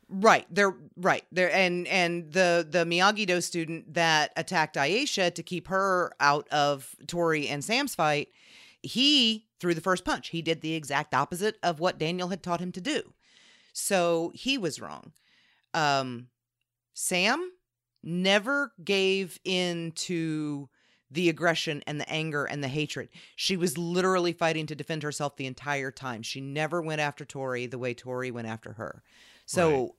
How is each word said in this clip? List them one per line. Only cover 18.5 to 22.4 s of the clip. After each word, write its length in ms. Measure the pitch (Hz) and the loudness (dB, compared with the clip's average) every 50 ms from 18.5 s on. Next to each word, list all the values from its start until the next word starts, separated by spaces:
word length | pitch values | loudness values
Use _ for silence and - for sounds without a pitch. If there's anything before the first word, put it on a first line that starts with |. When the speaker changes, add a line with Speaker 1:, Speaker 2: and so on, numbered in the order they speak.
| 277 285 285 240 _ - 160 | -2 -2 -2 -4 _ -10 -4
Speaker 1:
gave 560 | - 202 196 190 190 190 196 196 170 - - - | -2 0 2 2 2 2 0 -2 -4 -8 -10 -4
in 480 | 185 185 180 180 175 175 170 165 165 160 | -2 0 0 0 0 -2 -4 -4 -6 -8
to 760 | - - - 180 165 165 160 156 156 151 147 147 143 143 - _ _ _ _ _ _ _ - 131 | -8 -6 -4 -4 -2 -2 -2 -2 -4 -4 -4 -6 -8 -10 -12 _ _ _ _ _ _ _ -10 -2
the 160 | 165 180 170 | 0 2 2
aggression 540 | 156 151 165 170 160 - - 160 147 147 - | 2 2 2 2 2 2 0 -4 -4 -6 -6
and 140 | - 151 147 | -6 -6 -6
the 80 | - - | -4 -4
anger 340 | - 156 160 160 147 147 | -4 -4 -4 -2 -2 -4